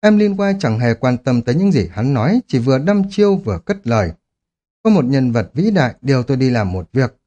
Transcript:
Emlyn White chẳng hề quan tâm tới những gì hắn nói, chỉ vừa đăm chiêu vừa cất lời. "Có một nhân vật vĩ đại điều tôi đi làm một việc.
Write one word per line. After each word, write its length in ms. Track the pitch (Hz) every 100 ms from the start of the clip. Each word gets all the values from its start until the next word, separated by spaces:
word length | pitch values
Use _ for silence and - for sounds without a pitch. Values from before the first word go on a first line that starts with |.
Emlyn 340 | 208 214 208
White 240 | 196 202 196
chẳng 200 | 143 110
hề 160 | 120
quan 240 | 113 127 123
tâm 240 | 135 123
tới 120 | 117
những 180 | 135 196
gì 160 | 156 87
hắn 220 | 87 120
nói, 260 | 139 117 233 -
chỉ 100 | 131
vừa 200 | 120 131
đăm 240 | 156 208 196
chiêu 260 | - 208 98
vừa 220 | 147 92
cất 280 | - 202 -
lời. 260 | 113 90 82 _ _ _ _ _ _
"Có 80 | 220
một 140 | 202
nhân 280 | 127 139 127
vật 180 | 117 104
vĩ 160 | 131 196
đại 240 | 202 127 -
điều 220 | 127 131
tôi 140 | 120 131
đi 140 | 131
làm 220 | 120 101
một 160 | 92 87
việc. 240 | 127 127 _